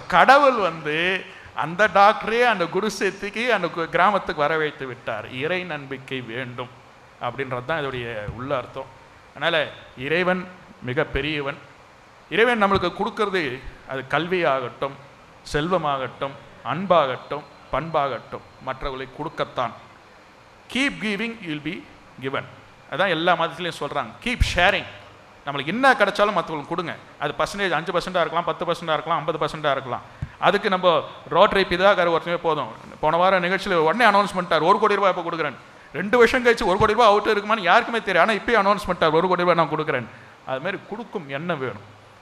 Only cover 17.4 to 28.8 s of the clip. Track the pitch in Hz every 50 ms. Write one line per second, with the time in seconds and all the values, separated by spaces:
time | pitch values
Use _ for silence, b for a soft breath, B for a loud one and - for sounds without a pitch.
17.4 | 147 - - - - - - 131 151 165 160 151 139 139 120 110 110 - 127 110
18.4 | - - - - 131 131 131 131 139 143 143 131 135 131 - - 147 160 - -
19.4 | 139 131 - - 123 113 107 - - - - - - - - - - - - -
20.4 | - - - - - - - 247 277 277 190 160 180 214 202 185 226 233 226 226
21.4 | 185 165 151 147 139 156 185 - - - - - - - - - 131 135 139 117
22.4 | 101 - - - - - - - - - 135 143 185 202 165 156 165 180 175 165
23.4 | 165 165 147 175 180 170 151 - 160 139 147 143 127 110 110 - - 240 247 -
24.4 | - - - - - 196 196 170 123 - - - - - - - - - - -
25.4 | - 143 143 143 131 151 185 240 269 269 240 - 208 196 202 - 202 214 208 175
26.4 | 160 - 160 147 139 - 170 175 175 151 110 - - - - - 143 147 143 -
27.4 | 156 151 - 202 202 185 160 147 165 175 175 170 - 190 180 180 160 151 156 170
28.4 | 175 170 156 - 180 165 170 -